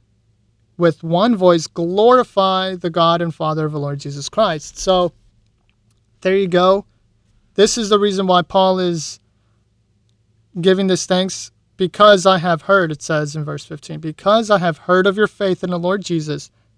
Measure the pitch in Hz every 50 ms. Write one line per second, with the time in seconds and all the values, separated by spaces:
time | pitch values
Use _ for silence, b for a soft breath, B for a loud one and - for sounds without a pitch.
0 | _ _ _ _ _ _ _ _ _ _ _ _ _ _ _ - 170 165 156 _
1 | - 165 165 175 202 240 240 196 185 180 175 170 156 - - - 170 170 180 196
2 | 214 240 247 254 233 - - 202 190 190 190 185 185 190 190 180 175 180 160 180
3 | 165 165 170 170 170 170 156 - 165 156 156 156 156 151 151 151 143 143 143 139
4 | - 143 139 143 139 - - - - 196 165 156 - - - - - 190 185 180
5 | 180 170 - _ _ _ _ _ _ _ _ _ _ _ _ _ _ _ _ _
6 | _ _ _ _ - 185 190 196 202 180 165 175 180 190 190 202 208 _ _ _
7 | _ _ _ _ _ _ _ _ _ _ _ - 196 220 - 240 226 196 214 202
8 | 202 208 190 190 196 185 180 180 170 - - 196 190 190 185 185 185 180 170 165
9 | 147 - - - _ _ _ _ _ _ _ _ _ _ _ _ _ _ _ _
10 | _ _ _ _ _ _ _ _ _ _ - 185 165 190 185 185 196 190 185 175
11 | - - 190 180 185 190 - - - - _ _ _ _ _ - 190 170 - -
12 | 208 214 208 190 170 190 190 185 151 180 170 156 - - 196 196 180 160 156 143
13 | - - 160 151 151 147 147 156 147 147 147 143 - - 160 147 - - 160 156
14 | 156 160 151 - - 196 208 226 233 202 208 196 175 175 156 - - - 180 185
15 | 185 202 190 208 214 202 - - 202 190 185 - - 180 180 175 170 180 190 185
16 | 180 - 175 165 151 151 147 143 - - _ _ _ _ _